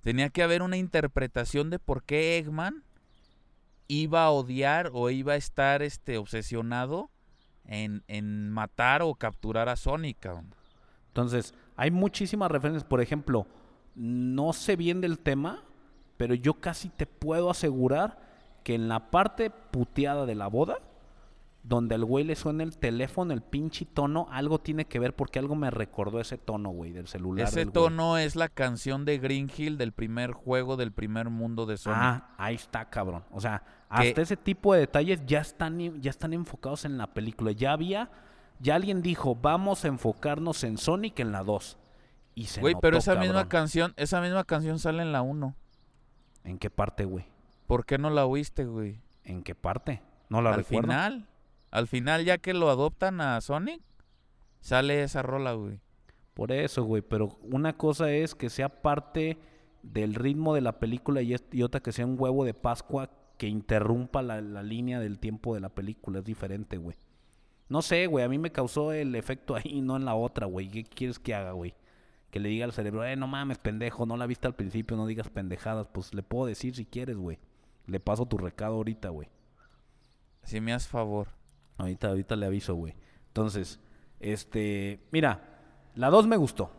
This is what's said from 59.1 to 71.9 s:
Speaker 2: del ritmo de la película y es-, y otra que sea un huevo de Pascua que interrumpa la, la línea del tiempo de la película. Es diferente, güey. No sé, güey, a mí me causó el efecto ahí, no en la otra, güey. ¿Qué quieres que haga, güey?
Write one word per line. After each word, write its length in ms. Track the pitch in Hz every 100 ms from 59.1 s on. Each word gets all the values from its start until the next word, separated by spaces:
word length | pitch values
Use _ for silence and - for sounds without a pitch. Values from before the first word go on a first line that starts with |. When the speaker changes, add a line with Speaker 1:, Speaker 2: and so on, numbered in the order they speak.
| 160 160 160 - - _ _
Speaker 2:
del 340 | - 107 107 107
ritmo 380 | 131 147 156
de 60 | 151
la 200 | 123 113
película 420 | 113 123 - 143
y 120 | 120
es-, 120 | 123 -
y 140 | 127
otra 160 | 120 -
que 140 | -
sea 120 | 113 120
un 120 | 131
huevo 240 | 131 135
de 100 | 127
Pascua 560 | 113 120 117 - 139 135 - _ _
que 100 | 107
interrumpa 760 | 107 104 110 104 117 123 139
la, 200 | 127 110
la 220 | 104 101
línea 360 | 101 113 123 123
del 180 | 110 101
tiempo 360 | 110 107 120
de 80 | 110
la 80 | 95
película. 500 | - 98 110 - 95
Es 60 | 98
diferente, 500 | 110 95 98 104 95
güey. 220 | 85 - - _ _ _ _ _ -
No 120 | 143
sé, 240 | 160 175 180
güey, 180 | 147 123
a 20 |
mí 100 | 135
me 140 | 165
causó 400 | 160 123 - 147
el 240 | 156 139 120
efecto 400 | - 135 - 120
ahí, 240 | 156 143
no 140 | 131 135
en 80 |
la 100 | 135
otra, 340 | 113 120 - 101
güey. 200 | 92 95
¿Qué 160 | 104
quieres 360 | 110 - 127 120
que 140 | -
haga, 200 | 107 95
güey? 200 | 92 87 - _